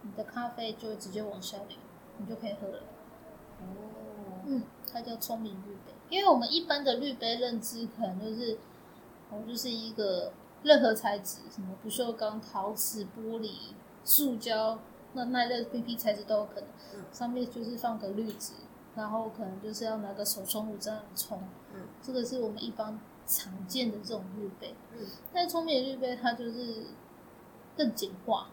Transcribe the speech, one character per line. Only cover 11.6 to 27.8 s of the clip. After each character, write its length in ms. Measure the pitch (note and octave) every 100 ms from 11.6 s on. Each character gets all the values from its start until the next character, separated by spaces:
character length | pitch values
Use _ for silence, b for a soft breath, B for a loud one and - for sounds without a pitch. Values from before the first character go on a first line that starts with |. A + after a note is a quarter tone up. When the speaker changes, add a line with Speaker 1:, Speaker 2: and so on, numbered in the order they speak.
Speaker 1:
么 120 | F#3+ F#3+
不 80 | G#3+
锈 220 | G#3+ A#3
钢、 300 | A3 G#3+ G#3+
陶 320 | - G#3 G3
瓷、 320 | G#3+ - A3
玻 340 | F#3+ A3+ A3 A3+
璃、 320 | G#3+ - - - - -
塑 320 | - - C#4+
胶， 420 | A3+ A#3 A3 A3 A3+ - - -
那， 100 | C4
那 220 | A#3+ B3
一 20 | A#3+
类 160 | B3
P 180 | A3+ B3
P 140 | A#3+
材 160 | A3+ A3+
质 140 | G#3
都 140 | - G#3+
有 60 | G#3
可 120 | G3
能。 100 | G3+ - B
Speaker 2:
嗯。 100 | G#3 F3
Speaker 1:
上 160 | - A#3+
面 200 | B3 A#3+
就 140 | A#3+
是 140 | A3+ A#3+
放 200 | A#3+ G#3+
个 120 | G3
滤 200 | G3+ A3
纸， 180 | F#3+ - - - - -
然 140 | - G#3+
后 200 | A3 A3
可 160 | A3
能 160 | F#3+ F#3+
就 120 | G#3+
是 120 | G#3+
要 100 | A3+ A3
拿 120 | G3+
个 140 | G3
手 180 | G#3 G#3
冲 220 | F#3+ G#3+
壶 100 | A3 G3+
这 140 | G#3
样 100 | G#3+ G#3
冲。 260 | F#3+ - G3 F#3 - -
Speaker 2:
嗯。 140 | G3 F3+ -
Speaker 1:
这 100 | -
个 140 | B3+
是 160 | A#3+ B3+
我 80 | A3
们 120 | G#3
一 100 | A#3
般 280 | - G#3+ A3 - -
常 400 | - - F#3+ F#3+
见 240 | F#3 C4 A#3+
的 80 | G#3
这 140 | -
种 120 | G#3+ F#3
滤 160 | G#3 G3+ -
杯。 160 | - - -
Speaker 2:
嗯。 160 | A3+ G3 B -
Speaker 1:
但 160 | F4 F4
聪 160 | E4+
明 180 | E4 C4+
的 80 | C4+
滤 60 |
杯 220 | C4 B3+ A#3+
它 160 | A#3+
就 180 | A#3 A#3
是 360 | A#3 A#3+ A3 A#3 - - - - - - - -
更 180 | -